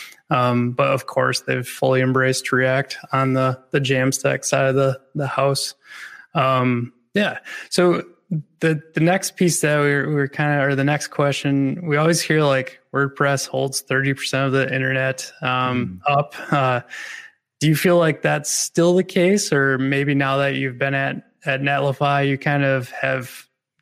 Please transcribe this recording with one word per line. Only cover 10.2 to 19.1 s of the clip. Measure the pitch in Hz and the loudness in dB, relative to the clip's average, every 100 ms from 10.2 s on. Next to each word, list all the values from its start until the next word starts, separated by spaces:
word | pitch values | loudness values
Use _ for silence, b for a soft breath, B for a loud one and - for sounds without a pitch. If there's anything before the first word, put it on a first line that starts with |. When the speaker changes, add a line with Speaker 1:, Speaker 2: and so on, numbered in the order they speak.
| 139 | -2
Speaker 1:
kinda, | - 147 147 | -2 0 2
or | 139 | 0
the | 135 | 2
next | 135 147 - | 0 0 -4
question, | - 143 139 143 139 135 156 175 | -2 0 0 0 0 0 -2 -2
we | 147 | 2
always | 160 165 | 2 2
hear, | - 156 | 2 2
like, | 147 131 127 - _ | 4 2 -2 -12 _
WordPress | 135 139 139 139 139 - | -2 -2 0 0 0 -2
holds | 131 135 - | -4 -2 -4
thirty | - 135 135 | -2 0 0
percent | 139 - 135 135 | -2 -2 -2 2
of | |
the | 135 131 | 0 0
internet, | 131 131 131 131 131 - - | -2 -2 -2 -2 -4 -10 -6
um, | 131 127 127 123 92 92 147 | -2 0 0 -2 -4 -4 0
Speaker 2:
Mm. | |
Speaker 1:
up. | 143 147 - - | 0 -2 -8 -2
Uh, | 147 131 123 - B B B B B _ _ | 0 2 0 -4 B B B B B _ _
do | 151 | 2
you | 151 | 4
feel | 185 175 | 4 4
like | 160 139 | 4 2
that's | 151 151 143 | 0 -2 -2
still | - - - 170 | -4 -2 2 4
the | 180 | 4
case? | 185 | 2